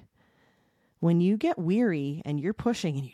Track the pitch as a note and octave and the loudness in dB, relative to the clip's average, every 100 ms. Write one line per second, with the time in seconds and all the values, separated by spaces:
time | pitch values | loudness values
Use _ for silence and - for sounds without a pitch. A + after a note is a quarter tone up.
0 | - _ _ _ _ _ _ _ _ _ | -20 _ _ _ _ _ _ _ _ _
1 | E3+ E3+ F3+ G#3+ E4 - E3 G#3 A#3+ D#3+ | 2 4 4 2 0 0 0 2 2 0
2 | C#3 D3+ - D3 E3 G#3+ A#3 A#3+ F3 C#3 | -2 -6 -4 -4 -4 -2 -2 -2 -2 -4
3 | C3 | -6